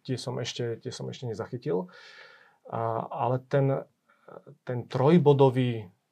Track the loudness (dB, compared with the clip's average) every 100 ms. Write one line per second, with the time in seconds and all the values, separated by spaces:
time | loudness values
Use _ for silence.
0 | -8 -8 -6 -8 -8 -6 -6 -6 -10 -10
1 | -12 -10 -10 -8 -8 -8 -4 -4 -4 -12
2 | -20 -20 -20 -20 _ _ -12 -6 -4 -4
3 | -6 -4 -2 -2 0 0 2 0 -6 _
4 | _ _ -20 -20 -20 -20 -8 -8 -6 2
5 | 6 6 6 6 6 4 0 -2 -8 _
6 | _